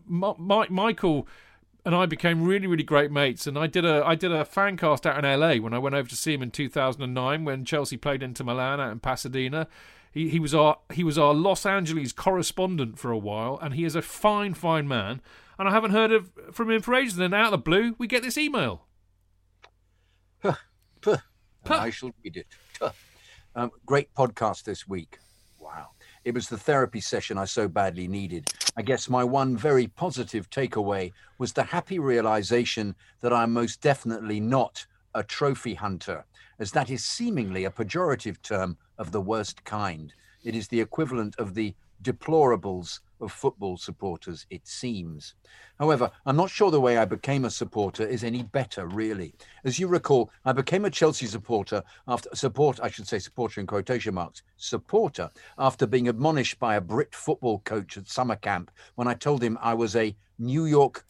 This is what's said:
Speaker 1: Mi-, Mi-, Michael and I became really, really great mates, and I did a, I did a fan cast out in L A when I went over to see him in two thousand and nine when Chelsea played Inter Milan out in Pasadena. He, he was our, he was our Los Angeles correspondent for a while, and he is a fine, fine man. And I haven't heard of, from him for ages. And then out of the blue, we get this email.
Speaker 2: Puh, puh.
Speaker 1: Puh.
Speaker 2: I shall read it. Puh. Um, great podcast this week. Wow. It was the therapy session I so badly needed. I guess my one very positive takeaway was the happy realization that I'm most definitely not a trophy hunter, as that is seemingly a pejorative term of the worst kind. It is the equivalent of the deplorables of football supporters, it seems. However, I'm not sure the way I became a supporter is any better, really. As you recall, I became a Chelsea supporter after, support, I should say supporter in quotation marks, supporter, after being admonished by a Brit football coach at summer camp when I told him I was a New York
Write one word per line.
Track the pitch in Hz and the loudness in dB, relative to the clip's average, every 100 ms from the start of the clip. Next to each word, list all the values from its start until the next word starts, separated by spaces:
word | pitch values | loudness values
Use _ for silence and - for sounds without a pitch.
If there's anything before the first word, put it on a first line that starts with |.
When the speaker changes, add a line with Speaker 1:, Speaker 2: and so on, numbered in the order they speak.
| - | -6
Speaker 1:
Mi-, | 170 196 180 | -2 -2 -2
Mi-, | 175 208 202 | 2 2 2
Michael | 185 220 - 185 147 - - - _ _ _ - | 2 0 2 2 2 -2 -12 -20 _ _ _ 0
and | |
I | 170 185 | 2 2
became | 160 170 165 170 | 2 2 4 4
really, | 202 190 | 2 2
really | 165 | 0
great | 139 147 147 | 4 4 4
mates, | 143 143 - 151 | 2 2 0 -4
and | 143 | -2
I | 160 | 0
did | 180 | 2
a, | 170 151 143 | 4 4 4
I | 160 | 2
did | 185 | 2
a | 160 143 | 0 0
fan | - 202 185 | 0 0 2
cast | 165 139 165 | 2 2 2
out | 139 | 2
in | 143 | 2
L | 139 | 4
A | 165 127 | 4 4
when | 110 | 0
I | 120 | -2
went | 139 139 | 0 -2
over | 127 | -2
to | - | -4
see | 160 | -2
him | 147 | -2
in | 127 | -4
two | - 135 | -4 -4
thousand | - 131 127 | 0 0 0
and | 127 | -4
nine | 127 127 151 | -2 -2 -2
when | 156 135 127 | -2 -6 -2
Chelsea | 156 139 131 | -2 -2 -4
played | 147 139 | -2 -2
Inter | 131 120 127 | -4 -8 -4
Milan | 123 131 143 | -2 -2 -2
out | 131 | -4
in | 110 | -4
Pasadena. | 135 - 135 131 131 156 156 - - - _ | -4 -4 -4 -4 -2 -4 -6 -10 -20 -20 _
He, | 151 160 | -6 -2
he | 165 | 0
was | 151 151 | 2 6
our, | 151 - - | 6 4 -2
he | 139 | -2
was | 170 151 | 0 6
our | 147 | 6
Los | 147 185 185 202 | 6 4 2 2
Angeles | 196 165 160 131 | 0 0 -2 -4
correspondent | - - 185 160 - 185 175 117 110 | -2 0 0 0 -2 -2 0 -4 -4
for | 123 | -4
a | 113 | -4
while, | 104 107 117 139 | -4 -4 -4 -6
and | 156 | -6
he | 135 | -2
is | 165 160 | -2 -2
a | |
fine, | - - 208 208 202 | -4 0 2 2 -2
fine | 175 170 160 143 | -2 0 0 0
man. | 123 98 131 - - - - | -2 -2 -6 -12 -20 -16 -2
And | 196 | 2
I | |
haven't | 220 220 | 4 4
heard | 214 220 | 4 6
of, | 220 180 - - | 4 2 -18 -10
from | - 226 | -4 0
him | 226 | 0
for | 240 254 | 2 2
ages. | 262 175 | 2 0
And | |
then | 180 | 2
out | 202 220 | 4 4
of | |
the | 190 | 2
blue, | 135 180 233 220 | 4 4 4 0
we | 233 | -2
get | 247 | 0
this | 247 302 | 0 0
email. | 302 254 127 85 _ _ _ _ _ _ _ _ - _ _ _ _ _ _ _ | 0 0 -2 -4 _ _ _ _ _ _ _ _ -20 _ _ _ _ _ _ _
Speaker 2:
Puh, | 202 143 - _ _ _ | -2 -2 -4 _ _ _
puh. | 208 180 - _ _ _ - | 0 0 -2 _ _ _ -2
Speaker 1:
Puh. | |
Speaker 2:
I | 311 226 | 0 0
shall | - 127 - | -6 -10 -12
read | 95 87 | -14 -14
it. | - - _ - | -16 -20 _ -8
Puh. | - - _ _ - - - 120 | -8 -8 _ _ -20 -20 -14 -6
Um, | 120 - - | -6 -6 0
great | 143 147 | 0 0
podcast | - 127 - 110 92 | 0 0 2 -2 -2
this | - 95 - | -8 -10 -8
week. | 95 80 - _ _ _ _ | -10 -10 -18 _ _ _ _
Wow. | 78 80 - _ - - 120 | -18 -18 -18 _ -20 -10 -6
It | |
was | 120 - | -4 -6
the | 113 | -4
therapy | - 143 127 113 | 2 2 2 -2
session | - 110 - 98 | -4 -4 -4 -6
I | 95 | -4
so | - 104 | -2 0
badly | 101 95 87 90 | 0 0 -2 -6
needed. | 101 98 85 - - - - | -6 -6 -6 -8 -6 -6 -4
I | |
guess | 104 127 - | -2 -2 0
my | 123 | 0
one | 123 135 135 117 | 2 0 0 0
very | 151 131 113 | 2 2 2
positive | - 180 127 107 110 - | -2 -6 -4 -6 -8 -6
takeaway | - 123 110 101 98 90 - - - | -4 -4 -2 -2 -2 -4 -10 -16 -8
was | 123 | -4
the | - | -2
happy | 123 175 - 190 | -2 -2 -2 -2
realization | 139 120 110 107 95 120 120 - 104 92 _ _ | 2 2 4 2 2 2 2 -2 -4 -6 _ _
that | 120 | 0
I'm | 120 113 | 2 2
most | 117 117 - | 2 0 0
definitely | 147 135 120 113 107 107 | 2 2 -2 -6 -4 -2
not | 110 135 110 - - _ _ | 2 2 2 -4 -18 _ _
a | 110 | -6
trophy | 104 - 143 120 120 | -6 -2 0 0 -4
hunter, | 90 101 90 - 80 - _ - - | -6 -6 -6 -8 -10 -12 _ -18 -12
as | 104 | -4
that | 151 135 | -2 -2
is | 127 - | -4 -6
seemingly | - 240 180 101 92 95 | -4 -2 -2 -2 -2 -4
a | |
pejorative | - 107 170 175 127 110 - | -4 -4 0 0 0 -4 -10
term | - 101 92 80 _ - | -4 -2 -2 -6 _ -12
of | 85 | -6
the | 104 | -4
worst | 95 110 104 - | -2 -2 -4 -10
kind. | - 107 98 80 78 _ _ _ | -8 -4 -4 -6 -14 _ _ _
It | 117 113 | -8 -6
is | 101 | -2
the | 117 | -2
equivalent | 107 - 156 127 107 - | 0 -2 -2 -2 -4 -6
of | 104 | -6
the | 95 107 - _ - | -4 -6 -8 _ -10
deplorables | 127 120 - 160 139 113 101 92 85 - _ - | -6 -6 2 4 6 4 0 -8 -8 -14 _ -14
of | 101 | -12
football | - 139 - 98 90 | -4 -4 -2 -8 -8
supporters, | - 85 98 82 - 80 - | -12 -10 -8 -8 -12 -16 -14
it | 69 - | -16 -14
seems. | - 127 104 82 78 - - _ - - - | -10 -8 -6 -8 -12 -16 -20 _ -20 -16 0
However, | 151 143 120 - 143 | 2 4 2 -2 0
I'm | 143 | 2
not | 185 | 2
sure | - 202 | 4 4
the | 156 | 6
way | 127 117 | 6 4
I | 107 | 4
became | 104 - 139 120 | 0 -2 0 -2
a | |
supporter | - 123 110 98 - 110 | -4 -4 -2 -2 -2 -4
is | 120 | -4
any | 113 123 | -4 -6
better, | 113 139 127 - 87 | -4 -4 -4 -6 -8
really. | 101 110 104 80 - - - | -4 -4 -4 -8 -14 -20 -8
As | 131 127 | -4 -2
you | 185 | 2
recall, | 175 - 135 110 _ | 2 6 4 4 _
I | 131 | 0
became | 131 135 185 | 0 2 0
a | 208 | 0
Chelsea | - 160 - 117 | 4 4 4 -4
supporter | 107 98 113 98 104 - - - | -8 -2 -2 0 -4 -6 -12 -6
after, | 120 - - | -6 -6 -4
support, | - 98 147 123 | -2 2 2 2
I | 117 | -4
should | - 98 | -6 -6
say | 107 | -6
supporter | - - 117 107 | -6 -6 -6 -6
in | 95 | -4
quotation | 104 98 123 107 | -2 -2 -2 -2
marks, | 92 82 - - - | -4 -6 -10 -20 -16
supporter, | - 113 - 208 190 - 85 - - - | -8 -8 0 2 2 -2 -10 -12 -16 0
after | 135 - 123 | 0 2 2
being | 127 120 | 2 2
admonished | 113 151 151 117 - | 2 2 2 -2 -2
by | 117 104 | 0 0
a | |
Brit | 87 110 147 - | 0 -2 -2 -4
football | - 151 123 104 | -4 -2 0 -2
coach | - 107 95 - | -4 -6 -6 -12
at | 98 | -8
summer | - 123 104 | -2 -2 -2
camp | 104 92 82 - - - | -2 -4 -6 -18 -14 -4
when | 123 | -2
I | |
told | 120 147 143 | -2 0 0
him | 117 113 | 0 -2
I | 117 | 0
was | 113 113 113 | 0 2 2
a | 110 107 _ - | 0 -2 _ -8
New | 120 143 160 | -4 0 4
York | 147 131 - | 6 6 2